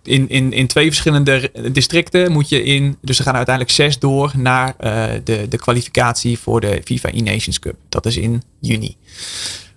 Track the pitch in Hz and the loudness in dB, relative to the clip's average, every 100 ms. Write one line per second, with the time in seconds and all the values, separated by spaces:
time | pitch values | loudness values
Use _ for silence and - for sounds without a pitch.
0 | - 135 131 131 131 123 127 147 160 147 | -2 0 2 0 0 0 0 2 2 2
1 | 160 147 139 131 131 117 117 135 - 170 | 2 2 4 2 0 -6 -4 0 0 0
2 | 170 180 180 151 143 139 113 139 143 139 | 2 2 4 2 2 0 2 2 2 -2
3 | 139 127 135 127 120 127 127 - 147 143 | -2 0 0 0 0 0 0 2 2 2
4 | 139 135 143 135 127 127 131 - 113 110 | 2 2 0 0 2 2 0 -2 -4 -2
5 | 110 110 117 110 104 113 - 123 - - | -2 -2 -2 -2 -2 -2 0 0 0 0
6 | 120 120 120 117 - 113 101 95 - 123 | 0 0 -2 -2 0 0 0 -2 -2 -4
7 | - - 107 104 - - - - _ - | -2 -2 -2 -2 -2 -6 -8 -12 _ -4
8 | 113 117 110 117 - _ 120 110 104 - | -2 -2 -2 -2 -6 _ -4 -4 -4 -12
9 | - - - - - - - | -20 -16 -14 -10 -10 -12 -18